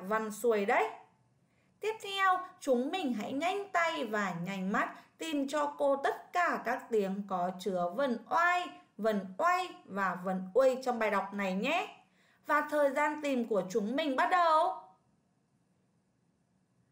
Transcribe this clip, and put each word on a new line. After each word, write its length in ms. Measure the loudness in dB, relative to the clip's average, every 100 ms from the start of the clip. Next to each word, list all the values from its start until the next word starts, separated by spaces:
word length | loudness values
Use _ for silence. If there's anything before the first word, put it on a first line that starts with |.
văn 280 | -2 -2 -2
xuôi 340 | -2 2 2
đấy. 240 | 4 2 2 -4 -20 _ _ _ _ _ _ _
Tiếp 140 | -6 -6
theo, 360 | -6 0 2 2 -2 -6
chúng 300 | 0 2 2
mình 220 | -2 -2
hãy 200 | -2 -4
nhanh 360 | -2 -2 -2 -2
tay 320 | 0 0 -2
và 300 | -2 -2 -2 -4
nhanh 280 | -6 -4 -2
mắt 220 | 0 -2 -6 -18 -10
tìm 300 | -4 -2 -2
cho 260 | -2 -2 0
cô 180 | 0 2
tất 360 | 0 -4 -4
cả 300 | 0 0 0
các 220 | -2 -4 -2
tiếng 320 | 0 0 -2 -4
có 220 | -2 -2 -4
chứa 300 | -4 -2 -2 0
vần 220 | -2 -2 0
oai, 380 | 2 2 2 -2 -12 -18 -4
vần 380 | -2 0 -4 -2
oay 300 | 2 2 -2 -10
và 340 | -10 -4 -2 -2
vần 180 | -4 -4 0
uây 240 | 4 4 4
trong 140 | -2 0
bài 120 | 2
đọc 240 | 0 -2
này 200 | -2 -2
nhé. 420 | 0 0 0 -4 -10 _ _ _ _ 0
Và 220 | 0 2
thời 200 | 2 4
gian 320 | 4 0 0
tìm 260 | 0 0 0
của 140 | 0 0
chúng 260 | -2 0 0
mình 200 | 0 2
bắt 140 | 4
đầu. 440 | 4 6 6 4 0 -10 _ _ _ _ _ _ _ _ _ _ _ _ _ _ _ _ _ _ _ _